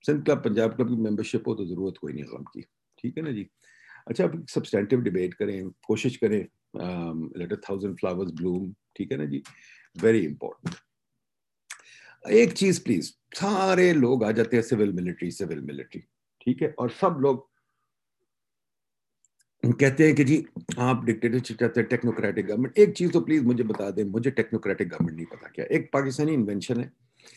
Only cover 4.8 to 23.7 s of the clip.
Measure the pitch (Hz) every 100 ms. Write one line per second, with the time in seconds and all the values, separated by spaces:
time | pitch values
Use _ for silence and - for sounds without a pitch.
4.8 | 104 123 113 90 90 - 104 98 92 -
5.8 | - 107 131 123 110 104 87 _ _ -
6.8 | 90 90 85 80 78 - 85 - - 98
7.8 | 98 87 95 90 92 80 90 90 95 101
8.8 | _ - 95 135 147 139 - - - -
9.8 | _ - 113 113 78 73 - - - -
10.8 | _ _ _ _ _ _ _ _ - -
11.8 | - - - - - 214 214 - 196 175
12.8 | - 90 - - _ - 196 196 190 180
13.8 | 180 156 120 131 107 117 113 120 113 110
14.8 | 104 90 90 85 87 - 87 76 69 71
15.8 | - - - _ _ _ - 127 156 -
16.8 | 123 - 185 147 139 127 - _ _ _
17.8 | _ _ _ _ _ _ _ _ _ _
18.8 | _ _ _ _ _ _ _ _ 120 -
19.8 | 135 135 156 143 131 156 - - - -
20.8 | 123 120 120 113 120 123 120 110 120 120
21.8 | 110 120 120 110 104 104 98 107 127 -
22.8 | 202 - 175 170 - 156 123 123 110